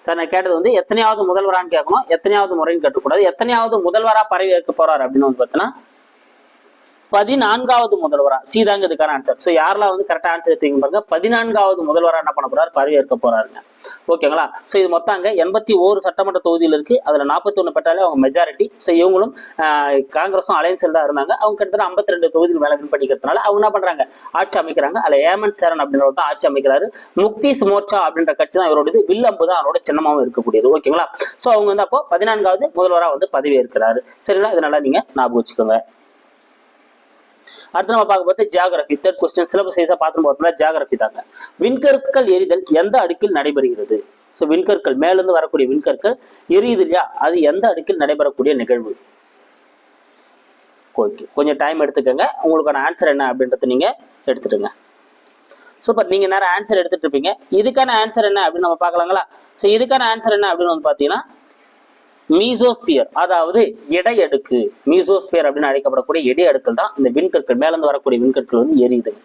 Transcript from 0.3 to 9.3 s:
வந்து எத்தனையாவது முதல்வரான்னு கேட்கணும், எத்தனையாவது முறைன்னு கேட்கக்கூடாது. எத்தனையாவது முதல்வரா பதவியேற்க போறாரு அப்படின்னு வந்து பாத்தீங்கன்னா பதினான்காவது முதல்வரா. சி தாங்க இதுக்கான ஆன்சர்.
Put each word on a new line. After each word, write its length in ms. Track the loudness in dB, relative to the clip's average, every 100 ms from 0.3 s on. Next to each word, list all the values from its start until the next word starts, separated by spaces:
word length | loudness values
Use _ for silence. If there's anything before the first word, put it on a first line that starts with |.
| -2 0
வந்து 180 | 0 2
எத்தனையாவது 500 | 0 0 0 0 0
முதல்வரான்னு 500 | 0 0 0 -2 0
கேட்கணும், 320 | -2 0 -2 0
எத்தனையாவது 460 | -2 0 0 0
முறைன்னு 300 | -2 -2 0
கேட்கக்கூடாது. 380 | 0 -2 0 2
எத்தனையாவது 540 | 2 0 -2 0 0 0
முதல்வரா 460 | 0 0 2 2 2
பதவியேற்க 420 | 0 2 0 0 0
போறாரு 260 | 2 2
அப்படின்னு 240 | 0 0 0
வந்து 160 | 0
பாத்தீங்கன்னா 260 | -2 -2 -4 -8 _ _ _ _ _ _ _ _ _ _ _ _ _
பதினான்காவது 840 | 0 2 0 2 0 2 2 2 0
முதல்வரா. 400 | 0 2 2 0
சி 220 | -2 0
தாங்க 220 | 2 2 -2
இதுக்கான 260 | 0 -2
ஆன்சர். 240 | -2 -4